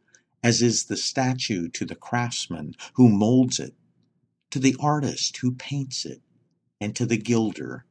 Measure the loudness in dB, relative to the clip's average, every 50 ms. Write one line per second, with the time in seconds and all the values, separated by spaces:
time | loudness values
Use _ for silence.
0 | _ _ _ _ _ _ _ _ 0 2 2 4 2 2 2 0 -2 -4 -6 -6
1 | -4 -4 -2 0 0 0 -2 -2 -4 -4 -4 -4 -4 -6 -6 -8 -8 -8 -8 -12
2 | -8 -4 -4 -2 -2 -4 -4 -8 -8 -8 -8 -10 -10 -12 -12 -14 -18 -6 4 6
3 | 8 8 8 6 4 4 6 4 4 2 0 -4 -6 -8 -12 _ _ _ _ _
4 | _ _ _ _ _ _ _ _ _ _ -6 0 2 2 2 2 2 2 2 2
5 | 0 -2 -4 -4 -6 -6 -6 -4 -2 -2 -2 -4 -8 -8 -6 -6 -6 -6 -8 -10
6 | -10 -10 -12 -14 _ _ _ _ _ _ _ _ _ _ _ _ -8 -6 -2 -2
7 | 0 0 0 0 0 2 2 2 2 2 -2 -6 -8 -10 -10 -12 -14 _